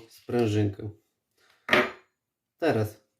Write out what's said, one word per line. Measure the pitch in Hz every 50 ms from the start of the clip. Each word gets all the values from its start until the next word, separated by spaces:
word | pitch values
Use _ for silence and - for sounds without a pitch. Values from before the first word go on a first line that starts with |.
| - -
sprężynkę. | - - _ - 123 120 117 107 104 107 104 101 101 - 110 104 - _ _ _ _ _ _ _ _ _ _ _ _ _ _ - - - - - - - _ _ _ _ _ _ _ _ _ _ _
Teraz, | - 165 151 120 110 107 - - - _ _ _